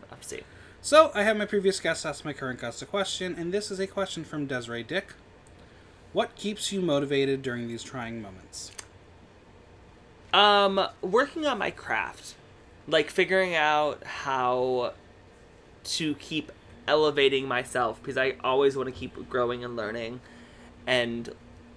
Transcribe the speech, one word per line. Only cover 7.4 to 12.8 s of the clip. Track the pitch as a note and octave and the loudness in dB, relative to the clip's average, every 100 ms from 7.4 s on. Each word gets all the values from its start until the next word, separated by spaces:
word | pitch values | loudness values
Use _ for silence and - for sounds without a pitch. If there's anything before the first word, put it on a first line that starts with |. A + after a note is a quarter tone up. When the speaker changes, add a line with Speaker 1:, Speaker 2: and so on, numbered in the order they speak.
Speaker 2:
during | C3 A#2+ A#2 | -2 -6 -6
these | A#2 | -8
trying | - C3 A2+ A#2 | -10 -10 -8 -8
moments? | G2+ F#2 - - - - - - - - - - - - - - - - - - - | -10 -16 -16 -14 -14 -16 -18 -20 -20 -20 -20 -20 -20 -20 -20 -20 -20 -20 -20 -20 2
Speaker 1:
Um, | F#3 G#3 G3+ G3 G3 - - | 6 8 8 4 2 -2 -4
working | F#3 G#3+ C#4+ E4 D4+ | 0 2 2 -2 -2
on | A3+ | -2
my | - | -4
craft. | - - A2 C#2 - - - - - - - | -6 -4 -4 -4 -10 -18 -20 -20 -20 -20 -20